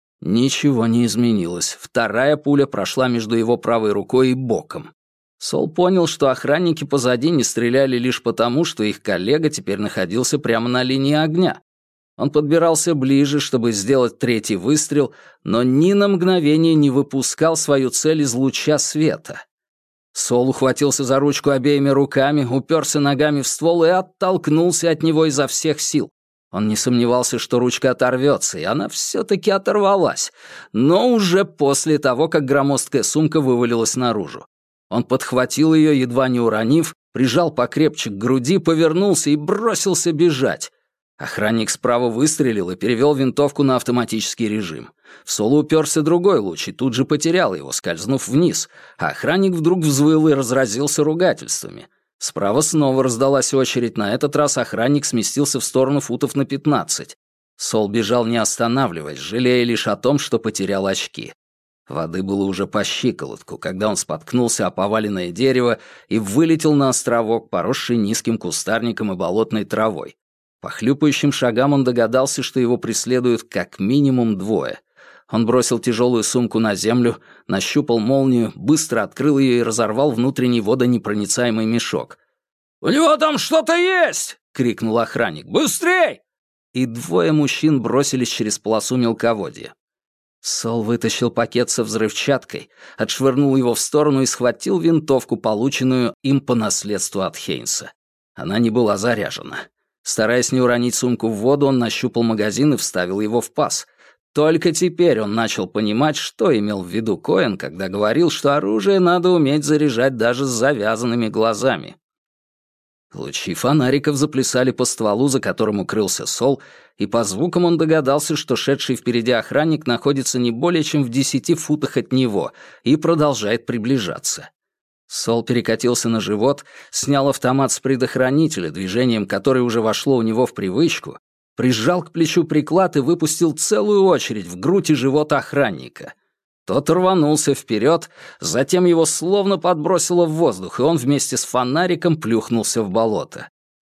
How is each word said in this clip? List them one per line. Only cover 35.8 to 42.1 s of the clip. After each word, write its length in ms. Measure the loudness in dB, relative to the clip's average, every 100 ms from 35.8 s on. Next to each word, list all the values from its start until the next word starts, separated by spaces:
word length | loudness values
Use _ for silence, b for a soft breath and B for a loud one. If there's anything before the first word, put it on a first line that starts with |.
| 4
едва 360 | 4 2 0 0
не 120 | 2
уронив, 540 | 0 0 2 2 0 -6 _
прижал 380 | -2 2 2 0
покрепче 580 | 0 -2 2 0 0 -8
к 60 |
груди, 420 | -4 0 0 2 2
повернулся 720 | 2 2 2 2 2 2 2
и 80 | 0
бросился 760 | 0 -2 0 -2 -2 0 0
бежать. 600 | 2 2 2 0 -2 -10 _ _ _ _ -14
Охранник 520 | -10 -2 0 0 -2
справа 400 | -2 0 0 0